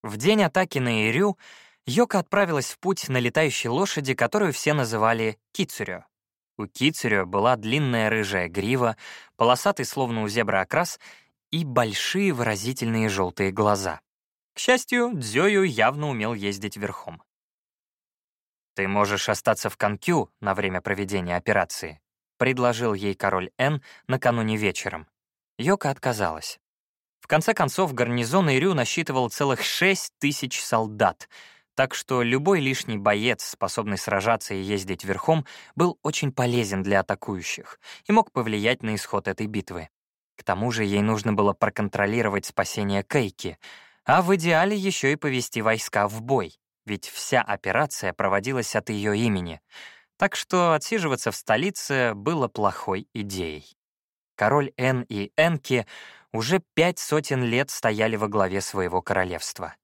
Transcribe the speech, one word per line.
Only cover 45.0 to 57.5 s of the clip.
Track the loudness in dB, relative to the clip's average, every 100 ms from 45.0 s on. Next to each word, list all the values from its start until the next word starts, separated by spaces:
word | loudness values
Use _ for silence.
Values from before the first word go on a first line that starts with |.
| 0
и | 0
повести | -2 -2 -4 -2
войска | 0 0 0 0 0
в | -2
бой, | 0 0 0 _ _ _
ведь | -8 -8 -8
вся | -12 0 0
операция | 2 -4 0 0 0 -2 -6
проводилась | -2 0 2 0 -4 -2 -2
от | -2
её | -2 0
имени, | 2 2 0 -4 -10 _ -20 -20 -20 _ _
так | -2 -2
что | 0 2 4
отсиживаться | 2 0 -2 0 0 -2
в | -6
столице | 0 2 2 -4 -4 0 0
было | 0 -2 -2 -2
плохой | 0 0 0 -4 -4 -4
идеей. | -10 -6 -4 -6 -8 -16 _ _ _ _ _ _ 0
Король | 2 4 0 0
Эн | 0 0 -2
и | -6 -4 2
Энки | 2 2 0 0 0 -12 -20 -20 _
уже | -4 0 0 0
пять | 2 2 2
сотен | 0 -2 0 0
лет | 2